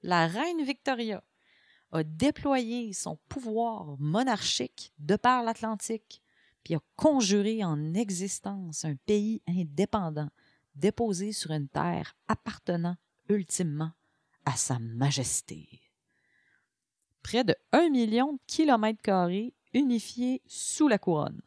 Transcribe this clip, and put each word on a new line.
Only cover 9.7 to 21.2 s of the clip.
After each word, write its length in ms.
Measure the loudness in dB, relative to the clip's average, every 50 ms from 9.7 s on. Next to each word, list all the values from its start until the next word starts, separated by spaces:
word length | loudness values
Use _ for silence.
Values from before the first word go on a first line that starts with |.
| 0 -2 -2 0 0 -2 -2 -2 -4 -4 -6 -6 _ _ _ _ _ _ _ _ _
déposé 560 | 0 0 0 2 2 0 0 0 -2 -4 -6 -6
sur 180 | -8 -6 -4
une 160 | -4 -4 -4
terre 480 | -4 _ -2 -2 -2 -2 -4 -6 -8 -14 _ _ _
appartenant 680 | -4 -4 _ -12 -14 -10 _ -4 -2 -2 -2 -4 -4 -6 _ _ _ _ _ _
ultimement 640 | 0 0 0 -2 -2 -2 -2 -2 0 -2 -4 -4 -6 _ _ _ _ _ _ _ _ _ _
à 100 | -4 -2
Sa 240 | -2 -2 -2 -2 -2
Majesté. 1000 | -4 -6 -2 0 2 2 2 0 -2 -2 -2 -4 -4 -6 -14 -16 -16 -20 -20 -20 _ _ _ _ _ _ _ _ _ _ _ _ _ _ _ _ _ _ _ _ _ _ _ _ _ _ _ _ _
Près 180 | -2 0 0 2
de 140 | 2 2 0 _ _ 4
un 160 | 6 6 6
million 460 | 4 4 2 4 4 2 2 2 -2
de 60 | -6 _
kilomètres 560 | _ 0 2 4 6 6 4 4 2 0 0 0
carrés 520 | 2 2 4 4 2 0 -2 -4 -4 -8 _ _ _ _
unifiés 680 | 2 2 4 2 0 0 -4 -6 -2 -2 0 -2 -2 _
sous 400 | _ -12 -8 -6 -6 0 4 4
la 120 | 4 4 4
couronne. 420 | 2 0 0 0